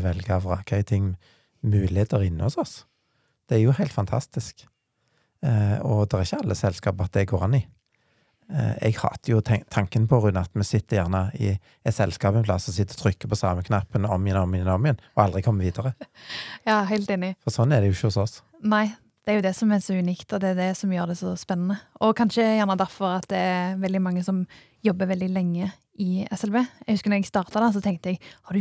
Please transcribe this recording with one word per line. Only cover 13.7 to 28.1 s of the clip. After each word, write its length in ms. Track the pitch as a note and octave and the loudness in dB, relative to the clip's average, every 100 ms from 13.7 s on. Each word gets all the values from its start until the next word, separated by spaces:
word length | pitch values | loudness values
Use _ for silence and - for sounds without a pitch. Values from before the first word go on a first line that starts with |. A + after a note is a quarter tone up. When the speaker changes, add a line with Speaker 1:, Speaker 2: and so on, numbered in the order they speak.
| G2+ F#2+ A2 G#2 | -2 0 -2 0
Speaker 1:
om 200 | F#2 G2 | 0 0
igjen, 120 | G2 | 0
om 160 | F2+ | 0
igjen, 140 | F#2 F#2 | 0 0
om 160 | F#2 C#3+ | 2 2
igjen, 140 | B2 - - | 0 -4 2
og 80 | |
aldri 180 | G#2 F2 | 2 2
kommer 220 | G#2 G#2 F#2 | 0 2 0
videre. 300 | - B2+ A#2+ - - - | -2 -4 -6 -12 -20 -16
Speaker 2:
<laughs> 360 | - - - - | -14 -12 -8 0
Ja, 180 | G#3+ F#3+ | 0 2
helt 240 | G#3+ G3+ | -2 -2
enig. 260 | G3 F#3 F#3 | -2 -4 -4
Speaker 1:
For 120 | - | -4
sånn 200 | - B2 | 0 2
er 80 | C#3 | 4
det 100 | G2+ | 4
jo 40 | F#2 | 2
ikke 140 | A2+ | 0
hos 80 | G2 | 0
oss. 180 | G#2+ - _ E4 | -2 -6 _ -6
Speaker 2:
Nei, 260 | G#3+ G#3+ G#3+ A3 _ _ - | 0 2 0 -4 _ _ -2
det 80 | |
er 40 | G#3 | 0
jo 60 | F#3+ | 0
det 100 | F#3 | 0
som 160 | A3 | 2
er 100 | G#3 | 2
så 120 | - | 0
unikt, 380 | F#3 F3+ F3+ - | -2 -2 -4 -6
og 80 | G3+ | -4
det 120 | F#3+ | -2
er 40 | F3+ | 0
det 120 | F#3 F#3 | -2 -2
som 120 | G3 | -2
gjør 220 | F3+ F3 | -2 -2
det 60 | F3 | -4
så 160 | F#3 F3+ | -6 -6
spennende. 400 | - F3+ F3+ G3+ - - | -4 -2 -2 -4 -6 -2
Og 140 | A3 A3+ | 0 2
kanskje 280 | A3+ - A3 | 2 2 2
gjerne 320 | A3 G3+ F#3+ | 2 2 0
derfor 400 | F#3 - G3 F#3 | -2 -2 -2 -2
at 80 | - | -2
det 80 | F#3+ | -2
er 380 | F#3 F3+ F3+ F#3+ | 0 0 -2 -2
veldig 240 | F#3+ F#3+ | -2 0
mange 220 | F#3 F3+ F3+ | 0 -2 -2
som 180 | F#3+ F3+ - - _ | -2 -2 -8 -20 _
jobber 260 | G#3+ F3+ F#3 | -2 0 -2
veldig 200 | F#3 F#3 | -2 -2
lenge 420 | F#3 F3+ E3+ F#3+ - _ - | -2 0 -2 -4 -8 _ -6
i 280 | F#3 F#3 G3+ | -2 -2 -4
S 140 | F#3+ G#3+ | -6 -2
L 80 | |
B. 80 | A3 B3+ - - | 0 -2 -4 -4
Jeg 120 | G#3+ | -2
husker 120 | - | 0
når 80 | G3+ | 0
jeg 80 | F#3+ | 0
startet 320 | G3+ F3+ G#3+ | -2 -2 0
da, 80 | A#3 | 2
så 100 | G3+ | 2
tenkte 300 | G3+ F3 F3+ | -2 -2 -4